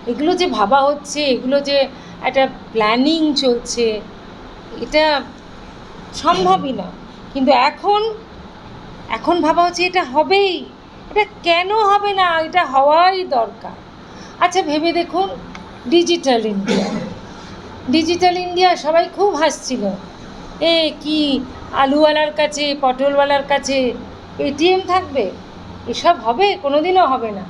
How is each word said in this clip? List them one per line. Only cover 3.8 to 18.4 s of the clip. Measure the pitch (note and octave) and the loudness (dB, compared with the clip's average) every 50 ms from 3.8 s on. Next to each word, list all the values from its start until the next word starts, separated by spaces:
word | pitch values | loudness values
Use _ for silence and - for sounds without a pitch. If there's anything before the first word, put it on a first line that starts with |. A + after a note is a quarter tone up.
| A#3 A3 G#3+ G#3 G3+ - - - - - - - - - - - - - - - | 0 0 0 -4 -8 -12 -18 -18 -18 -18 -18 -18 -18 -18 -18 -20 -18 -16 -10 -10
এটা | A#3 B3 - D4+ D#4 D#4 D4 C4+ A#3 - - - - - - - - - - - - - - - - - - | -10 0 2 2 4 4 2 0 -2 -6 -16 -20 -20 -20 -20 -18 -20 -18 -18 -20 -20 -18 -18 -18 -18 -14 -14
সম্ভবই | - - D#4 F4+ F#4 F#4+ F4+ F#4+ F#4 C#4+ C#4 B3 | -2 0 2 2 4 4 2 2 2 0 -4 -6
না। | G#3 F3+ F3+ - - - - - - - - - | -6 -8 -10 -12 -16 -18 -20 -20 -20 -18 -10 -4
কিন্তু | C#4 C4 C4+ C4+ | 0 4 4 4
এখন, | A#3+ B3+ D4 D4 - - F#4+ G4+ G#4 G#4+ A4+ G#4+ G#4+ - - - - - - - - - - - - - - - - - - | 4 4 2 0 -2 0 2 2 2 2 -2 -4 -8 -12 -18 -20 -20 -20 -20 -20 -20 -20 -18 -18 -18 -18 -18 -18 -18 -10 -10
এখন | A3+ A3+ - C#4+ F4 F4+ | -10 -4 0 0 0 2
ভাবা | D4 D4+ D#4+ E4+ F4 | 2 2 4 4 2
হচ্ছে | F4+ F4 E4+ F4 | 2 2 0 -2
এটা | F4+ F4+ F#4 E4+ | 0 0 0 -2
হবেই। | B3+ B3 D4 D#4 C4 F#4+ G4 G4+ G4 F4 D4+ B3 - - - - - - - - - | 0 0 0 2 4 4 4 4 2 0 -4 -8 -12 -16 -20 -20 -20 -20 -20 -18 -4
এটা | - G4+ G#4 G4+ - - - | 0 0 0 0 -4 -4 0
কেন | E4+ E4+ E4+ F4+ F#4+ G#4 | 2 2 2 2 2 2
হবে | A4 G#4+ G4 G4+ G4+ G4+ G#4 G4+ | 2 4 4 4 2 2 0 0
না? | F#4+ F#4 F4+ E4 D#4+ | 2 2 2 2 0
এটা | D#4+ D#4 E4 F4+ E4+ | -2 0 2 0 0
হওয়াই | C#4 C4 C4+ C4+ C#4+ D4+ E4 F4 F#4 G4 F#4 F4+ | 2 4 4 4 6 6 6 6 4 4 2 -2
দরকার। | - C#4+ A#3+ A3 G3+ - - - F3 E3+ - - - - - - - - - - - - - | 0 0 0 0 -2 -6 -12 -16 -16 -16 -16 -18 -20 -20 -20 -20 -20 -18 -18 -18 -18 -2 0
আচ্ছা, | D#4+ F4+ F4+ F#4 F#4 | 0 2 2 2 0
ভেবে | D4+ C#4+ D#4 D4+ E4+ D4 | 2 0 0 0 2 0
দেখুন, | F4 E4+ - - F4 G4 F#4+ - B4 - - - - - - - - - B3 | 0 -2 0 0 -2 -2 -2 -4 -10 -12 -14 -14 -16 -16 -16 -18 -12 -4 2
ডিজিটাল | C#4 F4 F4 - F4 E4+ - C4+ B3+ A3+ G#3+ | 4 4 4 4 0 0 2 2 2 2 2
ইন্ডিয়া। | A3 G#3 G3 G3 A#3+ G3 G3+ G3+ - - - - - - - - - - - - - - - - - - - - - | 0 -2 -2 -2 0 0 0 0 -2 -4 -6 -6 -8 -10 -14 -16 -16 -18 -18 -18 -16 -16 -16 -16 -16 -18 -12 -4 0
ডিজিটাল | B3+ D#4+ D#4+ D#4+ F4 F4 F4+ F4+ F4 | 0 2 2 2 0 2 4 2 2
ইন্ডিয়া, | F4+ | 2